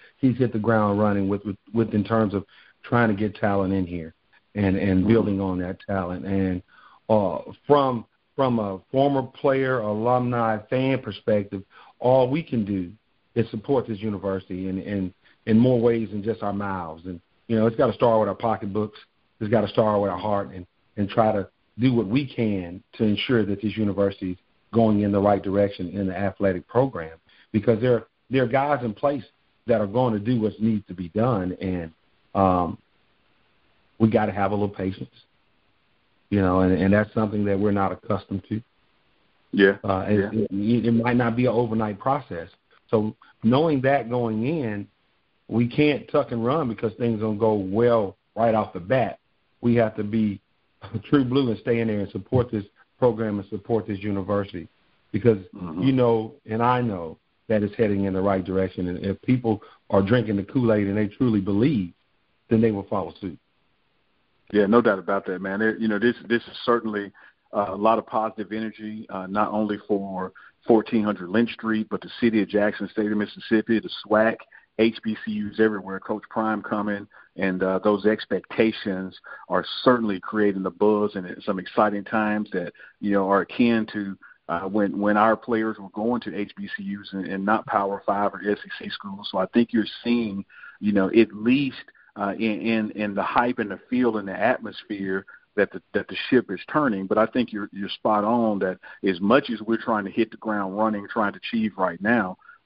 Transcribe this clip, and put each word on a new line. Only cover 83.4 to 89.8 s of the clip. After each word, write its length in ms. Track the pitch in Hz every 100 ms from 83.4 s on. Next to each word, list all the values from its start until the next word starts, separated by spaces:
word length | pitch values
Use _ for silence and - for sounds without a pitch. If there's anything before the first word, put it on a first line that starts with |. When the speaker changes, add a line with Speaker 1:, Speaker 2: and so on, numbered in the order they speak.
Speaker 2:
akin 440 | 87 - 120 113 107
to, 240 | 110 98 95 - _ -
uh, 120 | 85
when, 360 | 95 107 98 101
when 180 | 101 104
our 200 | 110 110
players 400 | - 113 110 104
were 120 | 95
going 300 | 107 113 120
to 160 | 107 90
H 160 | 101 -
B 120 | 101 -
C 80 | 98 101
Us 120 | 101
and, 140 | 98 90
and 180 | 95
not 220 | 98 110 -
Power 340 | 104 98 98 -
Five 260 | 101 101
or 100 | - 104
S 100 | 104
E 60 | - -
C 120 | -
schools. 380 | - 101 139 -
So 60 | 95
I 80 | 92
think 260 | 120 120
you're 140 | 117